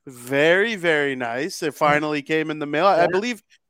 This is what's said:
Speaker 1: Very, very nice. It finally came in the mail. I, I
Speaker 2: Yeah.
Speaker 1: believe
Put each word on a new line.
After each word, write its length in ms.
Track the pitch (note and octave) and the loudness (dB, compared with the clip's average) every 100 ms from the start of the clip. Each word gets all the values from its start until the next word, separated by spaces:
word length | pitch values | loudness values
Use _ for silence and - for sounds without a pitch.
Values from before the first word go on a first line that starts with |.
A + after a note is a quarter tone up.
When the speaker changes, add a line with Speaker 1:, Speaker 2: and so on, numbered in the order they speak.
| - | -20
Speaker 1:
Very, 720 | B2 B2 C#3 D#3 F#3 A3+ G#3 | -16 -4 2 4 4 2 0
very 400 | E3+ D3+ C#3+ C3 | 0 2 0 -2
nice. 480 | A#2+ B2 F3+ - | -6 -6 -6 -6
It 100 | D#3+ | -8
finally 480 | - D3+ D3 D3+ D3+ | 0 2 2 0 -4
came 300 | C#3 D#3 D#3 | -2 -2 -2
in 80 | D3+ | -6
the 80 | D3 | -4
mail. 180 | D3 G3 | 0 2
I, 120 | E3+ | 4
I 40 | |
Speaker 2:
Yeah. 60 | F3 | 2
Speaker 1:
believe 340 | F3+ A#3+ A3 _ _ _ | 0 -4 -6 _ _ _